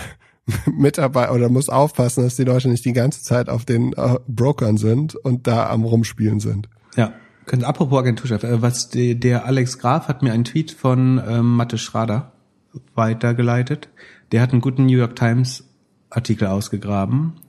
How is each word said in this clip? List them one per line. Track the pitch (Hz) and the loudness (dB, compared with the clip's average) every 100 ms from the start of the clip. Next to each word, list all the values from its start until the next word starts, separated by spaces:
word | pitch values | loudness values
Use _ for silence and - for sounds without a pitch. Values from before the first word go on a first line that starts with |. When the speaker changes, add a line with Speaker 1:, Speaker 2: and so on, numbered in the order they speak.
| - - _ _ - - - | -10 -18 _ _ -6 -4 -2
Speaker 1:
Mitarbeiter | 151 139 - 135 127 120 | 2 2 2 0 0 0
oder | 120 120 | 2 2
musst | 123 143 | 2 0
aufpassen, | 131 151 - 123 - | 2 2 2 0 0
dass | 123 123 | 0 0
die | |
Leute | 127 127 127 | 0 2 2
nicht | 120 127 | 0 0
die | |
ganze | 120 123 - | 0 0 -2
Zeit | - 123 123 | 0 0 0
auf | 123 117 | -4 -2
den, | 117 123 | 0 0
äh, | - 123 123 - | 0 0 0 -2
Brokern | 110 127 147 113 107 | -2 0 0 0 2
sind | 107 117 156 - | 2 0 -2 -4
und | 135 123 123 | -4 -2 0
da | 117 - | 0 0
am | 117 | 0
Rumspielen | 113 113 110 - 107 107 | 2 2 2 -2 -2 0
sind. | 110 104 104 _ _ - | -2 -4 -6 _ _ -2
Speaker 2:
Ja, | 110 - - _ - | -2 -4 -20 _ -4
können, | 127 | -2
apropos | 120 - 143 135 | 0 0 0 2
Agenturchef, | 127 113 127 104 | 2 0 -2 -4
äh, | 117 120 | -2 0
was | 120 127 - | 0 -2 -4
de-, | 123 123 120 | -2 0 0
der | 123 120 117 | 2 0 0
Alex | 131 127 - | 0 0 -2
Graf | 123 156 156 | 0 0 -2
hat | 135 | -2
mir | 131 | 0
einen | 113 | 0
Tweet | 117 160 160 | 0 -2 -4
von, | - 131 127 127 131 101 | -2 0 2 2 2 0
ähm, | 117 120 120 | 0 2 2
Matte | 117 110 | 0 -4
Schrader | - 113 113 107 - _ _ _ _ - - - | -6 -4 -2 -2 -6 _ _ _ _ -20 -8 -2
weitergeleitet. | 113 113 120 120 120 120 127 151 - - - - - | 0 0 0 0 0 0 -2 -6 -10 -20 -20 -20 -2
Der | 117 | 0
hat | 127 | 2
einen | 127 | 2
guten | 131 131 131 | 0 2 4
New | 127 | 4
York | 117 - | 2 0
Times | 117 120 127 - - _ _ _ _ | 0 2 0 -4 -16 _ _ _ _
Artikel | 123 120 104 101 | -4 -2 0 0
ausgegraben. | 98 104 101 101 101 98 131 160 - | -2 -4 -6 -4 -2 -2 -2 -2 -8